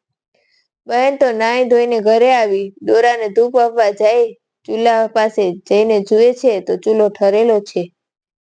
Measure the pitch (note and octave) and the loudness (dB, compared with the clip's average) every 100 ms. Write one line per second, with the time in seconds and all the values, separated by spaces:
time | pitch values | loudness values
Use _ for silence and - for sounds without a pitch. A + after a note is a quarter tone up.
0 | _ _ _ _ _ _ _ _ - B3 | _ _ _ _ _ _ _ _ -6 -2
1 | C4+ C#4 C4 A3 A3+ B3 B3 A#3+ A#3+ A#3 | -2 0 -2 0 -2 -2 0 0 0 -2
2 | G#3 A3+ B3 B3+ G#3+ G3 G3 - G#3 A3 | 0 2 4 2 0 -2 -6 -8 -2 2
3 | A#3+ A#3 G#3+ G3+ A#3+ B3+ A#3 A#3 G#3 G3+ | 2 0 -2 0 0 2 0 2 0 2
4 | G#3+ A#3+ A3+ G3 _ _ - A3 A#3 A3+ | 0 2 0 -4 _ _ -8 -2 0 0
5 | A3 A3 A3 A3 F#3+ F3 - G3+ A3 G#3 | 0 -2 -2 -2 -4 -4 -2 0 2 0
6 | G3 G#3+ A#3+ B3 C4 G3 F3+ F#3 G#3+ A3 | 0 2 2 2 -2 -2 -4 -6 -2 0
7 | G#3 G#3 G3+ G3+ A#3 G#3+ G3+ F#3 F3 _ | 0 0 0 0 0 0 -2 -8 -10 _
8 | _ _ _ _ | _ _ _ _